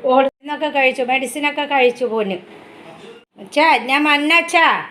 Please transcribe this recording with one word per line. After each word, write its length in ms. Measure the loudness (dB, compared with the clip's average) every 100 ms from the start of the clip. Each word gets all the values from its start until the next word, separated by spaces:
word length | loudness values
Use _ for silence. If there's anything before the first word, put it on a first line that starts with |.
| 2
ഓടുന്നൊക്കെ 600 | 2 2 _ -12 -6 -4 0
കഴിച്ചു, 280 | 0 0 -2
മെഡിസിനൊക്കെ 540 | -2 -4 -4 -4 -4 -2 2
കഴിച്ചു 320 | 2 0 -4
പൊന്ന്. 240 | -4 -4 -6 -10 -20 -20 -20 -20 -20 -20 -20 _ -20
അച്ഛാ, 240 | -6 0 2 2 0
ഞാൻ 100 | 0 2
മന്നച്ചാ 560 | 0 2 0 2 2 4 2 -6